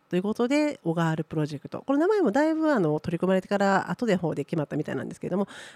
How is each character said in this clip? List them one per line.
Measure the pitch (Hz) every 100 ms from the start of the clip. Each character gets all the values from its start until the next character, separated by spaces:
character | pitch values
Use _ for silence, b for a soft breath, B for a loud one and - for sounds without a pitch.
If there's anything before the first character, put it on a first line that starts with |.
| _
と | 175
い |
う |
こ | 202
と | 220 240
で、 | 285 294 -
小 | 170
川 | 165 165
原 | 160
プ | 156 156
ロ | 151
ジ | 147
ェ |
ク | -
ト。 | - -
こ |
の | 277
名 | 349
前 | 427
も | 311
だ | 285 311
い |
ぶ、 | 320 311
あ | 262
の、 | 160 151
取 | - 165
り |
組 | 180
ま |
れ | 190
て | -
か | 202
ら | 196 185 -
後 | 175 233
で | 175
方 | 160 147
で | 143
決 | 165
ま |
っ | 143
た | 151
み |
た | 151
い | 135
な |
ん | 120
で |
す | -
け | -
れ |
ど | 180
も、 | 196 B B